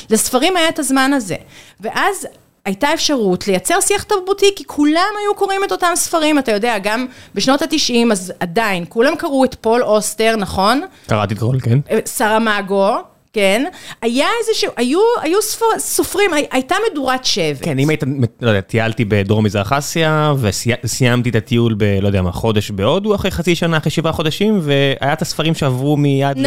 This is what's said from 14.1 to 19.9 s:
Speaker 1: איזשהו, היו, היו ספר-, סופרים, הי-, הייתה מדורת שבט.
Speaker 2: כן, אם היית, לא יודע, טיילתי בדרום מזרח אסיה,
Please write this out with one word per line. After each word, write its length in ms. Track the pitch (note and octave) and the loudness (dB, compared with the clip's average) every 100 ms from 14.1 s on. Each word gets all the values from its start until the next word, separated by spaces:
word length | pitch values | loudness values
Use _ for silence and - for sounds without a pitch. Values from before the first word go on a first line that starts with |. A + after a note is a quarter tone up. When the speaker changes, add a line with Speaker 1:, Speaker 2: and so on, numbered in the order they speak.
| A#3+ D#4+ A4+ | 0 0 0
Speaker 1:
איזשהו, 320 | A4+ G#4+ G4+ - | -2 -2 -2 -2
היו, 220 | B3 D#4+ A4+ A#4+ | 0 2 2 2
היו 200 | D#4 F#4 | 0 -2
ספר-, 220 | G#4+ - A4+ F#4 | -2 0 0 0
סופרים, 540 | - - E4 E4+ G4+ | -2 -2 -2 0 0
הי-, 120 | D4+ C#4 | 0 -2
הייתה 240 | C4 C4 F#4 A4+ | -2 -2 0 -2
מדורת 340 | D4+ C4 B3+ | -2 -2 -2
שבט. 380 | - G#3+ D#3+ C3+ | -2 -2 -2 -2
Speaker 2:
כן, 140 | F3+ C3 | -2 0
אם 100 | C#3+ | 2
היית, 140 | D3+ C#3 C#3 A#2 - | 0 -2 -2 -2 0
לא 80 | A#2+ | 0
יודע, 100 | G2+ | 0
טיילתי 440 | F#2 A2+ A2+ A2 | 0 -2 0 0
בדרום 400 | G#2+ G#2 G2 C3 | 0 2 2 2
מזרח 280 | G#2+ G2+ G2 | 2 0 0
אסיה, 600 | C#3 D3 | -2 -2